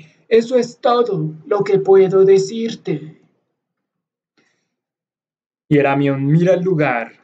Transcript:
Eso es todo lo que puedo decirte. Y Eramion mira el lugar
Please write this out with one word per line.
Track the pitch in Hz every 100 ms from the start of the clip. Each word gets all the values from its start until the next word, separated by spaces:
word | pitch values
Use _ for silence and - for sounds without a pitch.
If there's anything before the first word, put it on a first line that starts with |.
| - _ _
Eso | 226 233 254
es | 233 -
todo | - 240 233 180 156 - -
lo | 202
que | - 196
puedo | 190 190 190 190
decirte. | 190 196 - 226 226 - - 151 156 - _ _ _ _ _ _ _ _ _ _ _ _ _ _ _ _ _ _ _ _ _ _ _ _ _
Y | 143
Eramion | 139 139 143 135
mira | 139 160 180
el | 180
lugar | 180 165 143 120 113 _